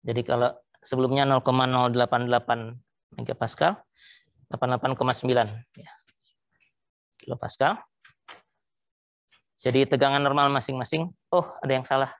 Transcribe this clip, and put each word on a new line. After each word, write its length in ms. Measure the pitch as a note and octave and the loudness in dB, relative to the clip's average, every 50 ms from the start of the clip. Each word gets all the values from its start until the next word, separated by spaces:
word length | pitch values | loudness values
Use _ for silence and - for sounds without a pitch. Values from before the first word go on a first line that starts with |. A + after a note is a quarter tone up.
| _ | _
Jadi 160 | B2 A2+ A#2+ | -4 -4 -4
kalau 320 | A#2 - B2 A#2+ A#2+ B2+ - - _ _ _ _ _ | -2 0 0 0 0 0 -2 -6 _ _ _ _ _
sebelumnya 400 | - C3+ B2+ C3 B2 C3 C#3 C#3 | -4 -2 0 0 2 2 2 2
nol 160 | C#3 C3+ C3 | 4 2 2
koma 240 | - C3+ B2+ C3 C3 | 2 2 2 2 2
nol 240 | B2+ B2+ B2+ B2 B2 | 2 2 2 2 2
delapan 400 | A#2 B2 A#2+ A#2+ B2+ A#2+ B2 A#2+ | 2 0 0 2 0 -2 0 0
delapan 480 | A#2+ A#2+ - - A#2 A#2 A2 A2+ A#2+ A#2+ _ _ _ _ _ _ - | 0 0 0 -2 -4 -4 -4 -12 -14 -18 _ _ _ _ _ _ -14
megapascal, 640 | - A#2+ - - - A2+ A2+ - - D3+ E3+ G#3 - _ _ _ _ - - - - _ _ _ _ _ | -10 -8 -8 -6 -6 -6 -6 -2 0 0 0 0 -2 _ _ _ _ -20 -20 -20 -20 _ _ _ _ _
delapan 220 | _ - - - B2+ | _ -6 -4 -2 -2
puluh 20 | B2+ | -2
delapan 140 | A#2+ - C3+ C3+ | -2 -2 -4 -2
koma 200 | - C3 B2+ A#2+ | 0 -2 -2 -2
sembilan, 300 | - - B2+ B2 A#2+ A2+ G#2+ G#2 A2+ A#2 _ _ | -2 -2 0 2 2 2 0 -4 -14 -16 _ _
ya. 180 | - - - - _ _ _ _ _ _ _ _ _ _ _ _ _ _ _ _ _ _ _ _ _ _ _ _ | -20 -20 -20 -20 _ _ _ _ _ _ _ _ _ _ _ _ _ _ _ _ _ _ _ _ _ _ _ _
Kilopascal. 640 | _ - - B2 A#2 - A#2+ - - C3 D#3 G#3+ - - _ _ _ _ - _ _ _ - - - _ _ _ _ _ _ _ _ _ _ _ _ _ _ _ _ _ _ _ _ _ _ _ | _ -12 -12 -10 -8 -8 -10 -4 0 0 0 0 -2 -10 _ _ _ _ -20 _ _ _ -20 -20 -20 _ _ _ _ _ _ _ _ _ _ _ _ _ _ _ _ _ _ _ _ _ _ _
Jadi 320 | _ - B2+ B2 C3+ C3+ - | _ -4 2 4 4 4 4
tegangan 320 | D#3 B2+ C#3 C#3 C#3 C#3+ | 4 4 4 4 4 2
normal 320 | C#3+ C#3 C#3 D3 C#3+ C#3 C#3 | 2 2 4 4 4 4 2
masing-masing. 560 | C3+ B2 - C3 B2+ B2 - - D#3+ E3 F3 - _ _ _ - | 0 -2 -4 -6 -6 -6 -4 -4 -4 -4 -6 -10 _ _ _ 0
Oh, 160 | F3+ E3 - - - - | 0 0 -2 -12 -8 -2
ada 80 | C3+ C3+ | -2 -2
yang 100 | C3 B2+ | -2 0
salah. 300 | - C3+ C3+ C3+ C3 - | 0 0 0 0 -2 -6